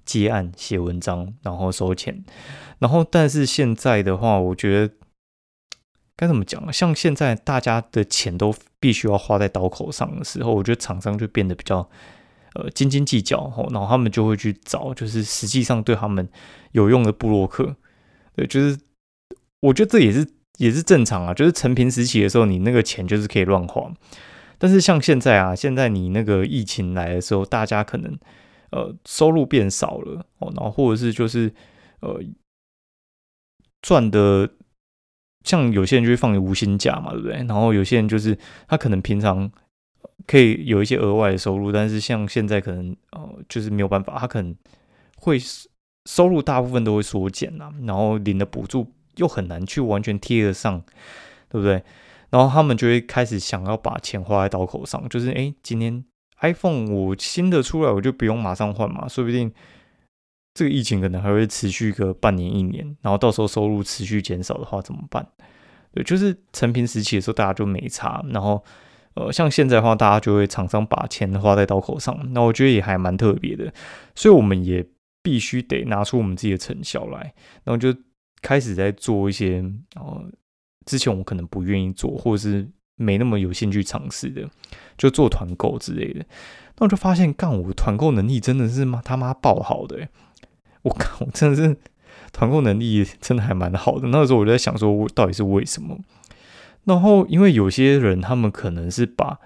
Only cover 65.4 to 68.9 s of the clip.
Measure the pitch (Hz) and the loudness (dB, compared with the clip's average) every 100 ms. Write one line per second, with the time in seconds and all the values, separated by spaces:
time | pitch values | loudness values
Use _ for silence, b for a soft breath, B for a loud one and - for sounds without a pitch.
65.4 | b b b b b - - 185 202 180 | b b b b b -6 -2 2 2 -2
66.4 | _ - 120 120 120 113 104 104 98 113 | _ -4 -2 0 -2 -2 -2 -2 -2 -2
67.4 | 98 95 104 95 - - - - 151 113 | -2 0 -2 -4 -6 -8 -8 -8 -6 -4
68.4 | 101 104 b b b | 0 -2 b b b